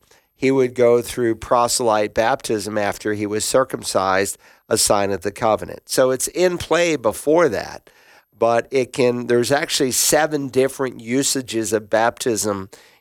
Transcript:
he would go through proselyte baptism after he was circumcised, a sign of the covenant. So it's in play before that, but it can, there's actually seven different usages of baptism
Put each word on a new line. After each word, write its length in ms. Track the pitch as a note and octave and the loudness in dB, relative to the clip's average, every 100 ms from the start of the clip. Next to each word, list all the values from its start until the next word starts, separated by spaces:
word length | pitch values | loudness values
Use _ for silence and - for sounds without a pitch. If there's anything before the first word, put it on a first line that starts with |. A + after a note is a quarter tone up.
| _ _ _ _ | _ _ _ _
he 120 | C3 | 0
would 240 | C3+ B2+ | 2 0
go 260 | A#2 A#2+ A#2+ | 4 4 4
through 340 | A#2 - A#2 A2 | 0 -2 -2 -2
proselyte 760 | - B2 A#2+ - A#2+ G#2+ G#2+ | 0 2 2 0 0 0 0
baptism 640 | A#2 A2+ C#3 - A2 G2+ G#2+ | 0 0 -2 -2 -4 -2 -2
after 380 | G2+ G2 G#2+ | -2 -4 -4
he 100 | G#2 | -4
was 180 | G#2 G#2+ | -4 -4
circumcised, 960 | - C3 C3 A#2+ G#2 G#2 F#2+ F#2+ G2 - - _ _ | 0 0 0 -4 -4 -2 2 2 0 -6 -16 _ _
a 80 | A2+ | 0
sign 340 | - G#2 G2 | 2 2 0
of 120 | F#2+ | -2
the 100 | G#2 | -6
covenant. 560 | - A2+ G#2 E2+ - - | -2 0 0 -2 -14 -6
So 220 | - C3 | 0 2
it's 180 | C3 - | 2 -4
in 300 | - F3+ F3 | 0 0 0
play 380 | - D#3+ F3 D3 | -2 0 2 0
before 520 | A2+ G2+ - D#3+ E3 | -2 -2 2 4 4
that, 400 | F#2 D2 - _ _ _ - _ G#2 | 0 -8 -14 _ _ _ -20 _ _
but 300 | A2+ A#2 - | 2 2 0
it 220 | C3+ B2 | -2 -2
can, 360 | - B2 A#2+ A#2+ | 0 0 0 0
there's 220 | A#2+ A#2 | 0 2
actually 420 | C#3+ E3 - C3+ | 0 0 -2 0
seven 560 | A2+ - D3 D#3 D3+ C#3 | 0 2 2 2 -2 -2
different 520 | C3 C3 - C3 A#2 | 0 0 0 -6 -6
usages 720 | A2+ B2+ C3+ C3+ B2+ A2+ A2 | -4 -2 0 -4 -4 -4 -2
of 160 | G#2+ G#2+ | -2 0
baptism 800 | A2 A2+ - C3 G#2+ G#2 G2 F#2+ - - _ | 0 0 0 -4 -2 -2 -4 -8 -18 -20 _